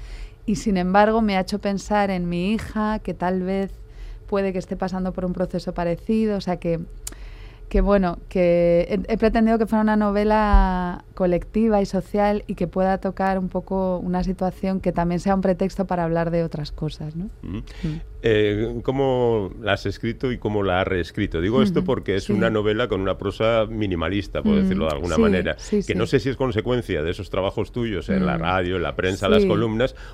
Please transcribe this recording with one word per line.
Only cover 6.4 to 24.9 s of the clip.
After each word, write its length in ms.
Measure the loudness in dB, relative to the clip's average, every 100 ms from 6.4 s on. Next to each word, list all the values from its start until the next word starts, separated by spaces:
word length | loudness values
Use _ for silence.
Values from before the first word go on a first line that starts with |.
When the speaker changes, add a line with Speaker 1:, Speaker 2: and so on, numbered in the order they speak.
Speaker 1:
sea 160 | -2 -2
que, 240 | -2 -4 -6 -14 -14 -14 -14 -16 -18 -18 -2
que 140 | 2
bueno, 380 | 6 4 4 -2 -2
que 560 | 2 4 6 6 4 4 0 0
he, 60 |
he 40 | 2
pretendido 400 | 2 4 4 4
que 80 |
fuera 160 | 2 2
una 140 | 2
novela 1080 | 2 2 2 4 4 6 6 6 2 -2 -6 -10
colectiva 680 | -2 2 2 0 0 4 4
y 60 | 2
social 560 | -2 -2 0 2 0
y 80 | -4
que 140 | -4 -2
pueda 320 | 0 0 0
tocar 400 | -2 -2 0 0
un 100 | -2
poco 480 | -4 -4 -2 -2 -2
una 260 | -2 -2
situación 580 | -2 -2 -2 -2 -2 -2
que 100 | 0
también 280 | 0 0 0
sea 140 | 2
un 80 | 2
pretexto 440 | 2 2 0 -2
para 180 | -2 0
hablar 260 | 0 0 0
de 140 | 0
otras 280 | -2 -4 -8
cosas, 440 | -6 -6 -6 -10
¿no? 160 | -8 -10 -10
Speaker 2:
Ujú. 200 | -10 -8 -10 -8
Speaker 1:
Mm. 200 | -6 -6 -10 -2 2
Speaker 2:
Eh, 520 | 4 4 2 -2 -4
¿cómo 680 | -2 0 2 2 2 2 -2 -4
la 120 | -2
has 120 | 0
escrito 460 | -2 -4 -4 -2 -2
y 80 | -2
cómo 240 | -2 0
la 180 | 2 2
has 60 | 2
reescrito? 540 | 0 -2 -4 -2 0
Digo 200 | 0 2
esto 200 | 2 2
Speaker 1:
Ujú, 40 |
Speaker 2:
porque 300 | 0 -2 0
es 80 | -2
Speaker 1:
sí. 100 | 0
Speaker 2:
una 160 | 2 2
novela 380 | 2 0 0 0
con 120 | 0
una 200 | 0 -2
prosa 480 | -4 0 2 2 0
minimalista, 720 | -2 -2 -2 -2 -2 -4 -2
por 120 | 2
Speaker 1:
Mm, 100 | 2
Speaker 2:
decirlo 220 | 2 0
de 60 | -2